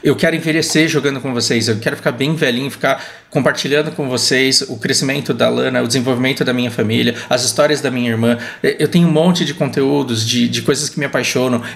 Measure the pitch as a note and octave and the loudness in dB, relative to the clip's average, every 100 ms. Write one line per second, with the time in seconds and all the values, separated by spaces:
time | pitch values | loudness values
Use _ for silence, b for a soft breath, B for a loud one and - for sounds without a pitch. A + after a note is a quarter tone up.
0 | C#3+ C#3+ E3 D#3+ E3 D#3+ D#3 D#3 D#3+ D3+ | 0 2 2 0 0 0 2 2 2 2
1 | C#3 C#3 C3+ A#2+ - A#2 A2 G#2+ C#3+ C#3 | 0 -2 -4 -2 0 0 0 0 -2 -2
2 | D#3 A#2+ C3+ D#3+ C#3 A#2+ C3+ - C3+ C#3 | -4 -2 -2 0 0 0 -4 -2 -2 -2
3 | B B B D3 C#3 C3+ C#3 C#3+ D#3 D#3 | B B B 0 2 0 0 0 0 -4
4 | C#3 B2 - C3 C3 C3 - A#2 C3+ C3 | -2 0 2 2 4 2 -2 -4 -2 0
5 | C#3 C#3+ - A#2 A#2+ A#2+ C3 B2+ A#2+ C3+ | 0 -2 -2 0 2 2 0 0 0 0
6 | B2 B2 C3 C3 C3 B2 B2 A2+ G#2+ A#2 | 0 0 0 0 0 0 -2 -2 0 2
7 | A#2+ A2 B B2+ A#2 - D3+ C#3+ C#3 B2 | 0 -2 B -2 0 2 2 2 -2 -2
8 | A#2+ A2+ A#2 A#2 B B - - A#2+ F3 | -2 2 0 0 B B -4 0 2 4
9 | E3+ D3+ E3+ F3 D3+ C#3+ C#3 C#3 C3+ C#3+ | 4 4 4 2 -2 -2 -2 0 2 2
10 | C3 A2+ A2 B2 A#2+ A#2+ A2+ C#3 D3 - | 0 -2 0 0 0 0 0 0 -2 -4
11 | C#3 C3+ A#2+ C#3+ B2+ A#2+ A2+ | -2 -2 -2 0 0 -2 -4